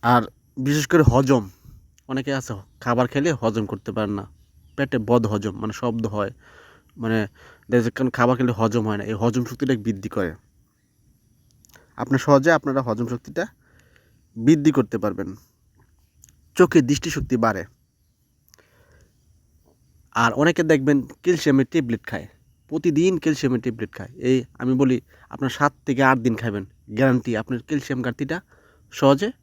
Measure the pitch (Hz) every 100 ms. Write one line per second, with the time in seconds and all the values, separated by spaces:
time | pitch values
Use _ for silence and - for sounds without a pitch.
0 | 120 123 110 _ _ - 131 147 143 170
1 | 143 120 131 135 95 _ - - _ _
2 | - 131 135 139 - 101 - _ - 120
3 | 123 139 151 139 113 110 104 104 - 107
4 | 107 101 101 - _ _ _ - 139 131
5 | 107 120 113 104 104 90 107 101 123 117
6 | 110 104 101 - _ - - _ _ -
7 | 113 113 101 _ - - _ 123 117 -
8 | 131 - 120 123 127 107 113 117 107 104
9 | 104 110 120 117 120 123 135 127 104 101
10 | 101 - 92 80 _ _ _ _ _ _
11 | _ _ _ _ _ _ _ - _ -
12 | 120 135 - 143 139 160 143 135 123 110
13 | 120 120 - 131 185 _ _ _ _ _
14 | _ _ _ - 113 160 143 139 113 113
15 | 104 92 98 98 _ _ _ _ _ _
16 | _ _ _ _ _ - 180 165 123 143
17 | - 151 135 123 113 98 85 _ _ _
18 | _ _ _ _ _ _ _ _ _ _
19 | _ _ _ _ _ _ _ _ _ _
20 | _ - 117 113 151 170 160 156 135 143
21 | 131 - 175 175 - 135 131 170 127 113
22 | - 95 76 _ _ _ _ 156 175 147
23 | 175 180 160 151 139 123 127 113 107 -
24 | 95 123 123 131 117 _ 123 131 135 127
25 | _ _ _ - 135 - 147 _ - 127
26 | 135 131 120 110 117 101 95 _ - 107
27 | 135 127 120 110 110 123 - 151 - 131
28 | 123 117 139 170 _ _ _ _ _ -
29 | 139 143 208 -